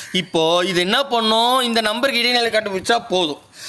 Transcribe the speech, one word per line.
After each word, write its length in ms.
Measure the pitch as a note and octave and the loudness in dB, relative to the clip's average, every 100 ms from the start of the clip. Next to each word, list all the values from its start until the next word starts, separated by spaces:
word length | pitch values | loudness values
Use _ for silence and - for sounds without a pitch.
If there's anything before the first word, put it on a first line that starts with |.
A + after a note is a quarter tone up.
| - | -6
இப்போ 520 | F#3 F3 E3+ D#3+ F3 | -4 -2 0 2 2
இது 160 | F3+ F3 | 2 0
என்ன 240 | F3+ B3 | 0 0
பண்ணும்? 560 | C#4 A#3 A3 A3 A#3+ C4 | 0 0 2 2 2 2
இந்த 200 | A#3+ A#3 | 2 0
நம்பருக்கு 420 | A3 A3 C#4 A#3+ | 0 0 0 0
இடைநிலை 280 | A#3 B3 A#3 | 0 2 2
கண்டுபிடிச்சா 540 | G#3+ G#3 F#3+ F3+ A#3 - | 0 -2 -6 -2 -2 0
போதும். 320 | F#3 E3 C#3 - - | -2 -2 -4 -14 -18